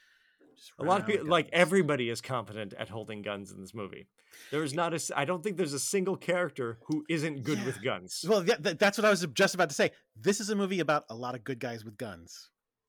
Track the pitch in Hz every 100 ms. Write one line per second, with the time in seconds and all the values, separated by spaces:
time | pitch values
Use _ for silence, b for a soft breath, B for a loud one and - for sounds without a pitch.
0 | b b b b - _ - - 156 196
1 | 214 202 151 170 - 170 175 190 151 143
2 | 120 117 - 127 101 110 101 - 110 110
3 | 107 107 104 101 98 98 92 120 95 -
4 | - _ B B B 143 156 147 170 165
5 | - - 143 180 208 170 165 139 - 202
6 | 185 180 - 180 175 - 120 113 - 151
7 | 151 165 156 139 117 143 123 127 123 98
8 | 90 - 160 214 175 220 170 160 202 202
9 | 214 196 170 117 190 180 170 - 185 b
10 | b - 139 202 208 208 190 185 151 151
11 | - 113 123 123 104 123 123 117 110 107
12 | 117 85 87 - - _ _ _